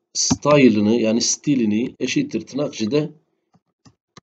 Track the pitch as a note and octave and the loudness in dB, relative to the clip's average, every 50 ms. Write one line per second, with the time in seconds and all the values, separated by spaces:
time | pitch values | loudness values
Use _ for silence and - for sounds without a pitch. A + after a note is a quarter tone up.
0 | _ _ - - - - - - - C#3+ D3+ D3 C3+ A#2+ G#2 G#2+ G#2 G#2 A2+ A#2+ | _ _ -8 -4 -2 -2 -2 0 2 2 4 6 6 6 6 4 2 2 2 2
1 | A2 A2 A2 A#2+ A2+ - - - - D3+ C#3+ B2+ A2+ G#2 G#2 A2 B2+ - - - | 2 0 0 0 -2 -2 -4 -4 -2 -2 0 0 0 0 0 0 -2 -4 -6 -8
2 | C3 B2+ - D3 - - - A2 A2 - - C3 D3 - - - A2 G#2 C3+ D3+ | -6 -4 -2 -2 -2 -2 -6 -8 -8 -8 -6 -6 -6 -6 -6 -6 -4 -2 -2 -2
3 | D3+ D#3 - _ _ _ _ _ _ _ _ _ _ _ _ _ _ _ _ _ | -2 -4 -8 _ _ _ _ _ _ _ _ _ _ _ _ _ _ _ _ _
4 | _ _ _ - | _ _ _ -20